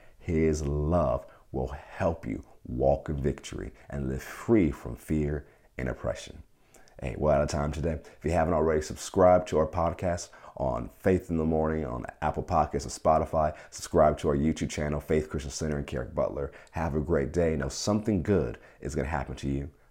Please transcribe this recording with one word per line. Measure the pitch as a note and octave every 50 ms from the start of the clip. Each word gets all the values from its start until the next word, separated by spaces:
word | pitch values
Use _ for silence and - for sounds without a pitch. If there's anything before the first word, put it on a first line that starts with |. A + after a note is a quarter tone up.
| - - - -
His | - - E2 D#2+ D#2+ D#2+ D2+ D#2 D#2
love | C#2+ D2 D2 D2+ D2+ F2 F2 D#2 C2 A#1+ B1 - - - - _ _ -
will | C2 B1+ B1+ C#2+ D2+ - - -
help | - G2 F2 - - -
you | A1+ G#1 - - - - - _
walk | - A#1+ B1 C2 C2+ C#2+ - - -
in | D2+
victory | C#2 C2+ C#2 C2 - - - - - G1+ - - - - -
and | - C#2+ C2+ C2
live | C2 - -
free | - - - - - A#2 G#2+ F2 D2+
from | C2 - - B1 A#1
fear | - - - D#2 D2+ D2+ C#2+ D2+ D2 - - _ _ _ _ _ -
and | C2 B1+
oppression. | B1 - - - - - - - - - - _ _ _ _ _ _ - - - _ -
Hey, | - C2+ - -
we're | - D2 C#2+
out | C#2+ D2
of | D2
time | - D2 C#2+ D2+ D2
today. | E2+ C#2+ D#2+ D#2 C#2+ - - - -
If | -
you | D#2+
haven't | E2+ E2+ D#2+ F2 F2
already, | D2+ D#2+ D#2+ D#2 D#2 D2+
subscribe | - - - - - - G2 F#2 F2+ F2+ F2+ -
to | - F#2 D2+
our | D#2
podcast | D#2 - F2 E2 E2 E2 - - F2+ F2 F2 - - - - - - -
on | - C2+ C2 A#1+ A#1 B1+ - - -
Faith | - G2 F#2+ F2 - -
in | E2+
the | E2 D#2+
Morning, | D#2+ E2 D#2 D#2+ D#2 D#2+ D#2 D2+
on | B1 A#1+ B1 - - - - D#2
Apple | D2+ - - C#2
Podcasts | - F2+ D#2 D2+ - - C#2+ -
and | - -
Spotify. | - - E2 D#2 D#2 D#2 - - D#2+ D#2 D2+ D2+ - - -
Subscribe | - - - - - E2+ D2+ D2+ D2 -
to | - D#2+
our | C#2+
YouTube | C#2+ D2 D#2+ D#2 - - C#2+
channel, | - - D2+ D2 D2 D2
Faith | - - D#2+ D#2 D2+ -
Christian | - D2+ C#2+ C#2+
Center | - - E2 D#2 D2 C#2+
and | C#2+
Carrick | - - B1+ A#1+ - -
Butler. | D2 C2 G1+ G1+ C#2+ C#2 C2+ - - - -
Have | - F2 D#2+ E2 C#2
a | D#2
great | D2 D#2 E2+ D2+ C2+ C2+ E2
day. | F2 E2+ D#2+ D#2+
Know | C#2+ C2+ D2
something | - - - - G#2 G#2+ - A#2 G#2+ F#2 D#2
good | - G2+ F2+ C2+ A#1 - - - - - _
is | - - C#2+
gonna | D#2 C2 C#2+
happen | E2 C#2 C2 - C2+
to | - - C#2
you, | C#2 C#2 C#2 - - _ _ _